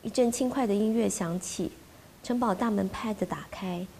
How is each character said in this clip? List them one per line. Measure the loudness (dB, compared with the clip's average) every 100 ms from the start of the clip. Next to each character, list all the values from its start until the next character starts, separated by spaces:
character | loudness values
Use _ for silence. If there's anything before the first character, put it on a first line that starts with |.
一 | 0
阵 | 4 4
轻 | 4 0
快 | 2 2
的 |
音 | 4 4
乐 | 4 2
响 | 0 -2 -2
起， | -4 -4 -4 -6 -20 -20 -20 -16
城 | -4 0
堡 | 2
大 | 2 2
门 | 2 0
啪 | -2 -4
地 | -2 -2
打 | -4 -10
开 | -8 -6 -6 -8